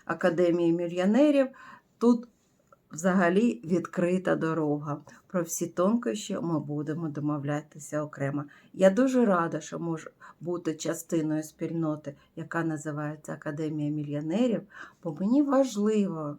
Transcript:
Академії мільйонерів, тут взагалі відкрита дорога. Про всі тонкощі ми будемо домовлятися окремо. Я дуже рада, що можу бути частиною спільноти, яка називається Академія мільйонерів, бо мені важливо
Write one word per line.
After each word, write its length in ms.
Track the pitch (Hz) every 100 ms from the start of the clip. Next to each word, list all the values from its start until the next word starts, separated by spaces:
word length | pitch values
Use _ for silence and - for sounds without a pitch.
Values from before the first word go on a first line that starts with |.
Академії 680 | - 165 185 165 175 170 170
мільйонерів, 760 | 175 175 175 185 233 302 277 254 - - - _ -
тут 300 | 233 240 - _ _ _ _ _ _
взагалі 680 | 156 180 185 175 185 240 -
відкрита 720 | 160 175 165 - 175 185 180 160
дорога. 640 | 160 160 151 147 151 147 - - _
Про 160 | 185
всі 240 | 170 - 170
тонкощі 720 | - 185 233 233 208 - 196
ми 180 | 165 156
будемо 480 | 143 147 151 170 165
домовлятися 920 | 147 147 147 143 147 151 160 143 151
окремо. 420 | 151 - 139 143 147 - -
Я 180 | - 190
дуже 340 | 190 269 254
рада, 360 | 226 180 170 156
що 180 | - 160
можу 320 | 170 160 - - - -
бути 340 | 156 175 -
частиною 680 | 156 - 165 - 170 156 156
спільноти, 720 | 156 - 160 165 160 151 147 143 _ -
яка 280 | 160 170
називається 680 | 165 156 156 147 151 151 -
Академія 580 | 156 - 147 156 151 147
мільйонерів, 720 | 151 143 143 156 185 247 196 - - - _
бо 120 | 170 156
мені 220 | 196 262
важливо 920 | 285 269 269 202 208 220 190 160 151